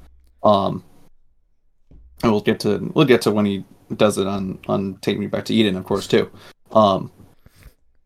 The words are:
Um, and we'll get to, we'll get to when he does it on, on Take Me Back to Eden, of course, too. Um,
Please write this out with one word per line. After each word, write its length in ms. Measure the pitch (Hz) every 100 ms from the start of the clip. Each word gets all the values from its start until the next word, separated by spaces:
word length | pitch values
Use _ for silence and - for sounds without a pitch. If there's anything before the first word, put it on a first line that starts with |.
| - - _ _
Um, 400 | 107 101 95 - - - - _ _ _ _ _ _ _ _ - - -
and 100 | 117
we'll 80 | 104
get 180 | 110 110
to, 300 | 113 98 110
we'll 100 | - 143
get 160 | 120
to 80 | -
when 140 | 107 101
he 180 | 98 - - - 110
does 220 | 107 98
it 80 | 98
on, 320 | 101 95 92 -
on 300 | 104 98 92
Take 160 | - 101
Me 80 | 101
Back 180 | 104 101
to 80 |
Eden, 220 | 107 107 92
of 80 |
course, 220 | 95 101 -
too. 220 | 113 - - - - -
Um, 400 | 110 104 95 90 _ - _ - _ - _ _ _